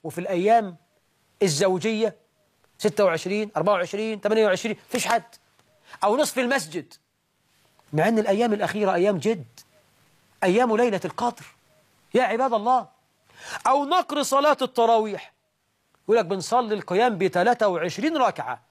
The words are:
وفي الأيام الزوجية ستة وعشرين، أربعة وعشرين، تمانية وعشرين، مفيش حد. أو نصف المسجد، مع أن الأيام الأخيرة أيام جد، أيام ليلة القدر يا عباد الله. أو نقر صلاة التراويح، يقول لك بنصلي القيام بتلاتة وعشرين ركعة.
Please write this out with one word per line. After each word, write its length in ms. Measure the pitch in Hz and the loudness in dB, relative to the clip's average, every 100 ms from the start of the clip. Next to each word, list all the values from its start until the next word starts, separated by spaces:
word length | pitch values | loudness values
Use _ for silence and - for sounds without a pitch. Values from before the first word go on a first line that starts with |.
وفي 140 | 160 151 | -10 -10
الأيام 580 | 180 180 196 233 208 170 _ _ _ _ _ _ | -4 -2 2 2 0 -12 _ _ _ _ _ _
الزوجية 720 | 196 143 190 185 214 214 220 - _ _ _ _ _ _ | -2 2 0 0 -2 -2 -2 -4 _ _ _ _ _ _
ستة 280 | 208 - 196 | -4 2 2
وعشرين، 460 | 165 185 208 214 156 | 2 -4 -4 -4 -2
أربعة 160 | 165 | 0
وعشرين، 480 | 196 175 202 220 208 | 0 -2 -4 -6 -2
تمانية 240 | 208 220 214 | 0 4 4
وعشرين، 320 | 185 226 214 _ | 2 -2 -8 _
مفيش 180 | 240 - | -6 0
حد. 160 | 349 - - _ _ _ _ _ - | -2 -2 -20 _ _ _ _ _ -2
أو 140 | 202 240 | 0 2
نصف 220 | 302 254 | 0 0
المسجد، 540 | 240 269 156 151 139 - _ _ _ _ _ _ _ _ _ | -2 -2 -4 -10 -12 -20 _ _ _ _ _ _ _ _ _
مع 140 | 151 175 | 0 2
أن 120 | 226 | 2
الأيام 340 | 208 202 233 | 2 2 2
الأخيرة 400 | 208 180 202 196 | 0 -2 -2 0
أيام 240 | 180 196 190 | 2 2 0
جد، 420 | 202 214 123 - - _ _ _ _ _ _ _ | -2 -4 -6 -20 -20 _ _ _ _ _ _ _
أيام 340 | 190 196 247 214 | 0 2 2 2
ليلة 240 | 247 196 180 | 0 0 -6
القدر 400 | - 240 - - _ _ _ _ _ _ | -4 -6 -6 -20 _ _ _ _ _ _
يا 100 | 233 | 0
عباد 300 | 240 226 262 | 0 0 0
الله. 340 | 226 214 254 202 _ _ _ _ - - - 220 | 0 0 0 -2 _ _ _ _ -20 -16 -6 0
أو 180 | 269 285 | 0 2
نقر 380 | 359 - 294 | 0 0 -4
صلاة 340 | 269 269 294 269 | 0 2 4 2
التراويح، 720 | 254 - 226 226 214 196 - _ _ _ _ _ _ _ | 0 2 4 4 0 -8 -14 _ _ _ _ _ _ _
يقول 140 | - 226 | 0 0
لك 80 | 170 | 2
بنصلي 500 | 196 - 240 233 208 | -4 -2 -2 0 -6
القيام 420 | - 180 247 196 | -2 0 0 0
بتلاتة 500 | 185 175 190 240 208 | -2 2 0 2 0
وعشرين 500 | 175 170 - 285 320 | 0 -4 -4 -4 0
ركعة. 440 | 240 - 120 120 _ | -2 -2 -10 -10 _